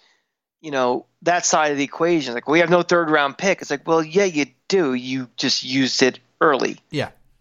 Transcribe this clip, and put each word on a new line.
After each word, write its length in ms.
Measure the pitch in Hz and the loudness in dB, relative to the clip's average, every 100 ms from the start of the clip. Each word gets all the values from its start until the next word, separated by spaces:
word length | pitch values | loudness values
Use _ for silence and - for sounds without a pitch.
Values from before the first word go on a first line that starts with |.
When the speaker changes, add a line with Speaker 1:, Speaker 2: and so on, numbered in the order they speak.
| _ _ _ _ _ _ | _ _ _ _ _ _
Speaker 1:
you 100 | 160 | -8
know, 360 | 135 123 127 - _ | -2 -2 -2 -6 _
that 220 | 165 175 - | -2 0 2
side 260 | 175 151 | 2 2
of 60 | 143 | 0
the 60 | |
equation. 500 | 139 - 165 170 131 | -4 -2 0 0 -2
Like, 120 | 120 127 | -6 0
"We 140 | 160 | 2
have 100 | 170 | 4
no 120 | 175 | 2
third 280 | 170 175 165 | 2 0 2
round 260 | 156 143 131 | 2 0 -2
pick." 240 | 196 175 | -2 -2
It's 80 | - | -4
like, 180 | 143 - | -6 0
well, 160 | 165 | 0
yeah, 200 | 156 165 | 0 0
you 220 | 202 151 139 _ - | 0 0 -4 _ -2
do. 240 | 196 151 | 0 0
You 340 | 127 127 131 127 - | -2 -4 -6 -8 -6
just 280 | 135 - | -4 -4
used 380 | 127 131 127 - | -2 -2 0 2
it 180 | 131 123 _ - | 0 0 _ 0
early. 380 | 165 131 - - _ | 2 2 0 -6 _
Speaker 2:
Yeah. 180 | 147 117 - _ _ | -6 -6 -10 _ _